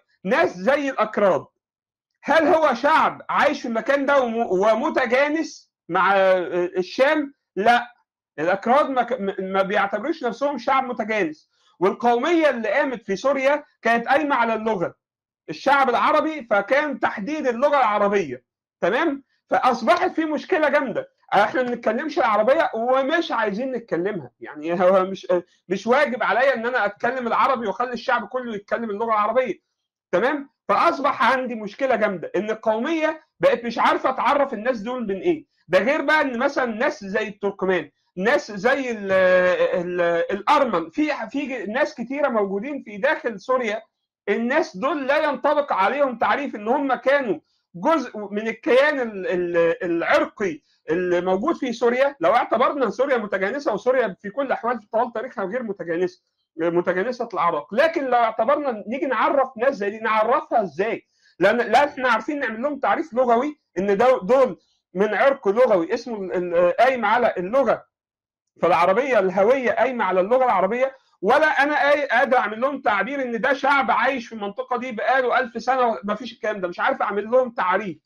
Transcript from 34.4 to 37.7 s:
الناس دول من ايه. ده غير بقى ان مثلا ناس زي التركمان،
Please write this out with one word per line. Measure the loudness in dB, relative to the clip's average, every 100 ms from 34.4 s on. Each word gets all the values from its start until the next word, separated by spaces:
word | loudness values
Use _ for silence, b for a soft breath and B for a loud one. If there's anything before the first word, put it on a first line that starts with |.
| 0
الناس | -2 -4 -4
دول | -6 -6 -6
من | -2
ايه. | 0 -2 -6 _ 0
ده | 0
غير | 2 0
بقى | 2 2
ان | 2 0
مثلا | -2 -2 -4
ناس | -2 -4 -4
زي | -6 -4 -4
التركمان، | -6 -6 -2 -2